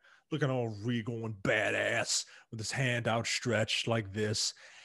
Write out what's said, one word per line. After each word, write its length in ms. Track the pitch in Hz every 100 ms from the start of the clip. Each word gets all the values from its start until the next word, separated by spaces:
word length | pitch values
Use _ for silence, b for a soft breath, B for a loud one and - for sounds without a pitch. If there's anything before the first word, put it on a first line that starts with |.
| b b _
looking 180 | 151 143
all 200 | 131 117 104
regal 420 | 110 120 107 117 113
and 80 | 104
badass 840 | 110 110 104 104 104 117 101 - B B -
with 100 | 113
his 120 | 107
hand 360 | - 131 120 113
outstretched 800 | 113 110 - 123 107 110 - -
like 240 | 113 98
this. 400 | 98 107 113 - B B B